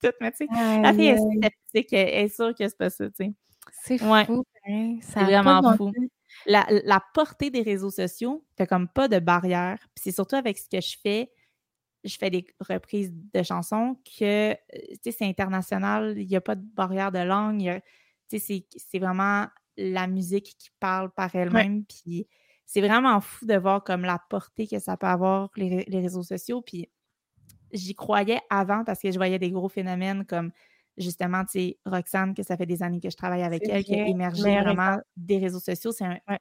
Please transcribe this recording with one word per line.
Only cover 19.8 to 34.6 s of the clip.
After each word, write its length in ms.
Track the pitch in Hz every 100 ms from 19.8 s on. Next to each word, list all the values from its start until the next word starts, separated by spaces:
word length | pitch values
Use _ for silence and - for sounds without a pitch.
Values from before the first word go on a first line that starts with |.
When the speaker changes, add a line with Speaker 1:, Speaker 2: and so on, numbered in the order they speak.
| 190 185 185
Speaker 1:
musique 500 | 190 180 196 196 -
qui 120 | - -
parle 300 | 190 185 190
par 220 | - 185
Speaker 2:
Ouais. 80 | 185
Speaker 1:
elle-même, 420 | 175 226 202 208
puis 420 | 208 - 170 170 - _ _ _
c'est 160 | - 208
vraiment 400 | 202 226 262 208
fou 240 | - -
de 100 | 226
voir 300 | 196 190 196
comme 180 | 196 180
la 160 | 180 175 -
portée 360 | 202 - - 220
que 120 | 208
ça 180 | - 185
peut 120 | 185
avoir, 420 | 180 190 190 196 -
les 120 | 185
ré-, 160 | 180 -
les 120 | 190
réseaux 220 | 180 180
sociaux, 400 | 175 180 - 247
puis 260 | 240 175 165 _ _ _ _ _ _ - _
j'y 220 | 202 180
croyais 460 | 202 - 208 202 233 -
avant 340 | 196 190 208
parce 160 | 226 180
que 100 | 196
je 60 | 185
voyais 220 | 185 185
des 120 | 180
gros 180 | 185 190
phénomènes 560 | 196 185 180 190 196
comme, 280 | 196 175 170 - _ _ _ -
justement, 480 | 180 170 180 185
tu 80 | 190 196
sais, 180 | 180 -
Roxane, 500 | 196 185 175 190 190
que 80 | 190
ça 140 | 196 175
fait 100 | 175
des 160 | 175
années 180 | 180 175
que 100 | 180
je 60 | -
travaille 260 | 185 180
avec 200 | 175 165
Speaker 2:
C'est 80 | 214
Speaker 1:
elle, 120 | 196
qui 100 | 196
a 40 | 208
Speaker 2:
vrai, 80 | 208
Speaker 1:
émergé 320 | 180 180 175
Speaker 2:
meilleur 200 | 202 202